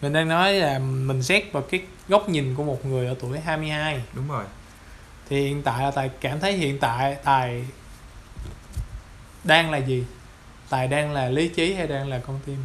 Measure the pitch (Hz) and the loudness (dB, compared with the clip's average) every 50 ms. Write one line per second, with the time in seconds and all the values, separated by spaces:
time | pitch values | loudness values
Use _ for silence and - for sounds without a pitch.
0 | - 143 147 156 160 160 160 170 180 196 202 196 175 147 135 135 131 131 131 131 | -2 2 2 2 4 4 4 4 6 6 6 4 4 4 2 2 0 0 0 0
1 | 131 135 135 131 127 123 185 208 202 - - 147 131 - - 180 180 - - - | 0 0 0 0 2 4 4 4 2 2 -2 -4 -2 0 -2 -4 -4 -4 -16 -18
2 | - - 190 208 202 - 180 151 139 131 127 135 147 151 135 123 - 135 131 127 | -2 4 4 4 4 4 0 0 2 0 0 -2 -2 -2 -2 -2 -2 0 0 0
3 | 123 123 127 127 - 123 123 151 156 170 160 151 156 151 151 151 151 156 151 135 | 0 0 -2 -4 -4 -6 -6 -4 -2 -2 -2 -2 0 -2 -2 0 0 0 -2 -2
4 | 120 - - 123 131 143 147 120 101 98 - - - - - - - - - - | -4 -6 -6 -6 -6 -4 -4 -4 -4 -6 -12 -16 -18 -20 -20 -20 -20 -20 -20 -20
5 | - - - - - - 139 139 139 139 143 143 139 139 135 123 135 139 139 143 | -20 -20 -20 -20 -8 -2 0 2 2 2 0 0 0 0 0 2 0 0 0 0
6 | 135 135 131 - - 135 135 151 160 196 202 190 165 139 139 139 139 127 120 120 | -2 -2 -4 -4 -4 -4 -2 0 0 0 2 2 0 0 0 2 0 0 2 2
7 | 131 139 139 139 - 139 139 135 127 123 123 120 123 131 135 - - - - - | 0 0 0 0 2 4 4 4 4 2 -2 -4 -6 -8 -10 -14 -18 -20 -18 -18
8 | - - - - - - - - - - - - - - - - - - - - | -18 -18 -18 -18 -18 -18 -14 -12 -12 -12 -12 -14 -16 -12 -6 -6 -6 -6 -8 -14
9 | - - - - - - - - - 175 156 165 165 160 156 143 131 131 131 127 | -14 -14 -20 -20 -20 -20 -20 -10 4 6 6 6 6 4 2 0 2 2 2 0
10 | 123 123 - - - - - - - - - - - - - 131 127 127 143 147 | 0 -2 -8 -16 -20 -20 -20 -20 -20 -20 -20 -20 -8 -2 0 0 2 2 2 2
11 | 151 147 147 143 131 123 127 143 165 165 165 - 165 170 196 190 170 151 147 135 | 2 2 0 0 0 2 2 2 2 0 2 2 0 2 2 0 -2 -2 -2 -4
12 | 135 139 135 123 127 - 135 135 139 - 139 135 131 | -4 -4 -4 -4 -4 -6 -8 -8 -6 -6 -6 -6 -6